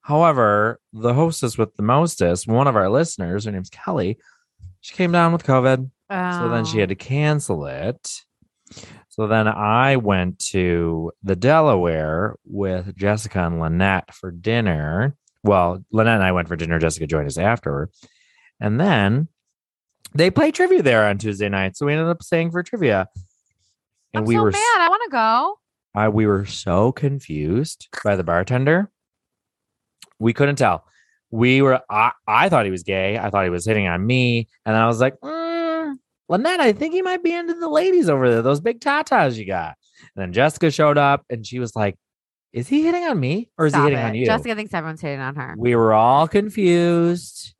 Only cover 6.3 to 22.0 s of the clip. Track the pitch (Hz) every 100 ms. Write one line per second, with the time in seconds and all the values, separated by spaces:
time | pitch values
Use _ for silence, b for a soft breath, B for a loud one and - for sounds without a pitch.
6.3 | 175 170 117 110 107 95 95 - 135 151
7.3 | 151 - 85 69 65 90 147 - - _
8.3 | _ _ _ _ B B B B - 107
9.3 | 110 107 104 104 117 135 135 104 95 90
10.3 | - - 98 90 85 85 82 82 _ 98
11.3 | 90 123 160 156 101 87 80 78 82 107
12.3 | - - 98 98 92 95 92 98 107 107
13.3 | 95 85 82 80 85 98 92 - - 92
14.3 | 87 98 117 107 78 76 87 135 - _
15.3 | _ 104 98 87 90 - 110 113 110 92
16.3 | 90 82 82 82 82 82 80 76 80 71
17.3 | 67 98 117 - 71 82 b b b b
18.3 | b b _ 107 113 196 131 98 123 160
19.3 | _ _ _ _ _ _ _ - 147 180
20.3 | 185 311 302 370 370 143 113 104 101 107
21.3 | 98 104 98 95 - 143 151